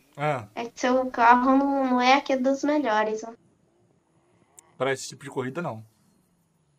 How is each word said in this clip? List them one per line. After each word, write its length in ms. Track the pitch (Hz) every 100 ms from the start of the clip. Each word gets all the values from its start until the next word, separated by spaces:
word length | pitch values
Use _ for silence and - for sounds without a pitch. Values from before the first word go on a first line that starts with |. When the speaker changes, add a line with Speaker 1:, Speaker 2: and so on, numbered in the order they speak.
| _ -
Speaker 1:
Ah. 300 | 151 135 101
Speaker 2:
É 100 | -
que 160 | 233 -
seu 260 | 254 262 254
carro 460 | 254 233 247 254 269
não, 340 | 277 277 262
não 100 | 247
é 140 | 247
aqui 220 | 277 277 262
dos 280 | 254 277
melhores, 580 | 285 302 254 214 214 220
ó. 80 | 226 233 _ _ _ _ _ _ _ _ _ _ _ - _ -
Speaker 1:
Pra 160 | 127
esse 160 | 135 -
tipo 160 | 135
de 60 | 135
corrida, 320 | 139 123 135
não. 220 | 165 113 110 _ _ _ _ _ _ _ _